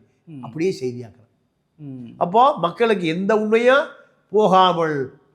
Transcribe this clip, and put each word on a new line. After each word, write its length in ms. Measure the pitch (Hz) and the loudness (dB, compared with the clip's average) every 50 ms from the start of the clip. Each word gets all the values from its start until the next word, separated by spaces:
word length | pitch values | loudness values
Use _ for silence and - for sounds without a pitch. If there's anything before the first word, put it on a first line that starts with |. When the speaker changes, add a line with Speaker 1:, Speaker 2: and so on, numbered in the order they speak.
| _ _ _ _ _ | _ _ _ _ _
Speaker 1:
ம். 200 | 170 156 135 120 | -20 -18 -18 -16
Speaker 2:
அப்படியே 320 | 113 113 151 165 190 185 - | -14 -8 -4 -2 -2 -2 -4
செய்தியாக்குறாங்க. 520 | 131 123 120 120 120 110 - _ _ _ _ _ _ _ _ _ _ _ _ - | -6 -8 -8 -10 -12 -16 -20 _ _ _ _ _ _ _ _ _ _ _ _ -20
Speaker 1:
ம். 280 | 151 139 131 127 120 113 120 123 | -16 -16 -14 -14 -16 -18 -8 -6
Speaker 2:
அப்போ 400 | 165 175 180 226 254 277 302 - | -6 0 2 4 4 4 2 0
மக்களுக்கு 500 | 165 - 170 - 233 220 220 190 175 156 | -2 -4 -2 -2 0 0 0 0 0 -2
எந்த 280 | 160 180 196 196 220 | -2 -2 -2 0 0
உண்மையும் 500 | 214 214 214 220 226 240 247 262 285 320 - - - - _ _ _ _ _ | 0 0 0 0 2 4 4 4 4 2 -2 -8 -18 -20 _ _ _ _ _
போகாமல் 880 | - 214 214 180 185 185 185 185 175 165 165 156 151 139 131 - - _ _ _ _ | 0 2 2 4 6 6 4 4 4 2 0 -2 -2 -4 -6 -6 -10 _ _ _ _